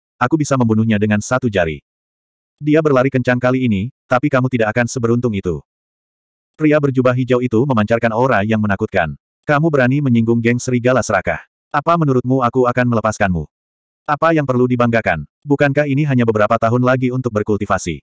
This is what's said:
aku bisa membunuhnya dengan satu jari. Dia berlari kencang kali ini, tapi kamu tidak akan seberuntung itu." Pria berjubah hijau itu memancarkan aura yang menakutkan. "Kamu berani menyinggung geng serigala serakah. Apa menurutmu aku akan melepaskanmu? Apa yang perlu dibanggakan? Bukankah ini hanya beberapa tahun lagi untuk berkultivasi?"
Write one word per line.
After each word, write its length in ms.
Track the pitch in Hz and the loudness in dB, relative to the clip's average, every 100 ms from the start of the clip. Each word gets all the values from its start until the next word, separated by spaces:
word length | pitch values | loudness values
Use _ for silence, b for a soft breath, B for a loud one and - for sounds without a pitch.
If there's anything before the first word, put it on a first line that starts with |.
| _ | _
aku 240 | - 123 156 | -4 0 0
bisa 160 | 143 | 0
membunuhnya 480 | 135 117 110 110 104 | 0 2 2 0 0
dengan 160 | 107 104 | 0 -2
satu 320 | - 127 120 | -2 -2 0
jari. 320 | 98 82 73 _ _ _ _ _ _ _ - | -2 -2 -6 _ _ _ _ _ _ _ -8
Dia 160 | 147 156 | 0 2
berlari 320 | 156 131 131 | 4 2 2
kencang 320 | 131 123 123 | 0 0 0
kali 240 | 127 131 123 | 0 0 0
ini, 240 | 98 117 - - | -2 -4 -8 -2
tapi 240 | 127 151 | 0 2
kamu 160 | 131 127 | 0 0
tidak 180 | 120 107 123 | 0 -2 -2
akan 100 | 117 | -4
seberuntung 480 | 123 113 120 120 | -2 0 0 -2
itu." 240 | 98 92 76 - _ _ _ _ _ _ _ _ | -2 -4 -6 -10 _ _ _ _ _ _ _ _
Pria 240 | - 156 151 | -2 2 2
berjubah 320 | 143 131 127 123 | 2 0 2 0
hijau 240 | 123 123 | 0 0
itu 240 | 123 110 147 | 0 0 0
memancarkan 480 | 113 104 117 117 | 0 0 0 0
aura 320 | 110 131 107 107 | 0 2 0 0
yang 160 | 110 | 0
menakutkan. 560 | 107 95 107 95 80 71 _ _ | 0 -2 -4 -2 -4 -8 _ _
"Kamu 240 | - 147 165 | -2 0 2
berani 240 | 143 123 139 | 2 2 0
menyinggung 400 | 135 117 113 117 | 2 2 2 0
geng 240 | 117 123 | 0 -2
serigala 400 | - 123 120 127 | -2 -2 0 0
serakah. 400 | 107 98 90 80 - _ _ | 0 -2 -2 -8 -12 _ _
Apa 240 | 147 165 170 | -4 0 2
menurutmu 480 | 147 127 123 135 120 | 2 0 0 0 0
aku 240 | 131 123 | 0 0
akan 240 | 123 123 | 0 0
melepaskanmu? 560 | 113 107 - 101 85 76 _ _ _ _ _ - | 0 0 0 -2 -2 -6 _ _ _ _ _ -6
Apa 240 | 147 160 | 0 2
yang 160 | 160 135 | 2 0
perlu 240 | 123 127 | 0 2
dibanggakan? 560 | 123 120 113 101 80 73 _ | 2 0 0 -2 -4 -8 _
Bukankah 480 | 147 139 143 139 147 | -4 0 0 0 0
ini 160 | 135 151 | 0 0
hanya 160 | 123 | 2
beberapa 320 | 117 107 104 | 2 2 0
tahun 320 | 113 113 123 123 | 0 0 2 2
lagi 240 | 127 127 | 0 0
untuk 240 | 127 123 | -2 -2
berkultivasi?" 640 | 107 107 104 104 95 87 73 | -2 -2 -2 -2 -4 -4 -10